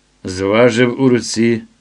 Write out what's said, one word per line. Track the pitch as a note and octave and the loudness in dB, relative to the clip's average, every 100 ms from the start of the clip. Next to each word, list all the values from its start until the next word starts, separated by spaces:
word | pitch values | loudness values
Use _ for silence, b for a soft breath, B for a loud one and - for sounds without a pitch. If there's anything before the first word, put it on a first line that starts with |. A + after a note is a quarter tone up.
| _ _ | _ _
зважив | F#2+ F#2 G2 A2 B2 A2+ B2 B2 | -12 -6 -2 2 2 2 0 2
у | C3+ | 0
руці | A#2+ A2 A2 A#2 A2+ A2+ _ | 0 -2 -2 0 0 -6 _